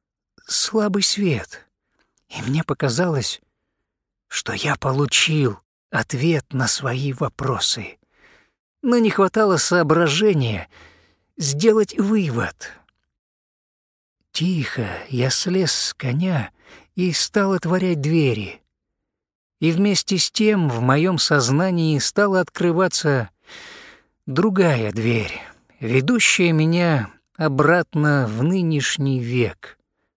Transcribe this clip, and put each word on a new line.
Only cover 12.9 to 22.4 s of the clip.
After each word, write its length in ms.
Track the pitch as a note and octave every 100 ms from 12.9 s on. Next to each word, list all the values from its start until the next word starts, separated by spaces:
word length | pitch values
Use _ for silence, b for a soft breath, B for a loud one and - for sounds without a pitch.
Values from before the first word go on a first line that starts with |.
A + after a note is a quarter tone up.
| _ _ _ _ _ _ _ _ _ _ _ _ _ _
Тихо 580 | - E3+ F3 B2 - G#2 F2 -
я 220 | B2 C3
слез 420 | - F3+ F#3 E3
с 220 | - -
коня 560 | - C3 C3+ F#3 D#3 G2+ B B B B
и 180 | - F3+
стал 400 | D3+ - G#3 G3
отворять 480 | F#3 D#3+ F3+ F3+ D#3+
двери. 600 | C#3+ E3 C#3 G#2+ G2 - _ _ _ _ _ _ _ _ _ _
И 100 | D#3
вместе 480 | E3 G3+ F#3 - F#3
с 120 | -
тем 380 | - G#3+ G#3 D#3
в 120 | A#2
моем 380 | B2 C#3 F3 F3
сознании 800 | - D3 A#2+ C#3 F#3+ F3 D#3+ D3
стала 420 | - - G3+ F#3